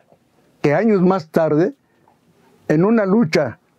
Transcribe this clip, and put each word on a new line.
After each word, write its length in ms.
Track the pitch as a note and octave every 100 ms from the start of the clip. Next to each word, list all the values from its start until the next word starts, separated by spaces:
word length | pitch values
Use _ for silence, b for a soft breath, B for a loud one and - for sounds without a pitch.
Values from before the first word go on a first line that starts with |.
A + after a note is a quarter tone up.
| _ _ _ _ _ _
que 120 | D3+
años 280 | D3+ A3+ G3+
más 280 | F3+ F#3+ D#3+
tarde, 460 | F3 D#3 D3 G3+ C#4 _ _ _ _ _ _ _ _ -
en 160 | D#3
una 200 | G3 A#3
lucha 540 | G3 G#3+ E3 E3 B2+ - _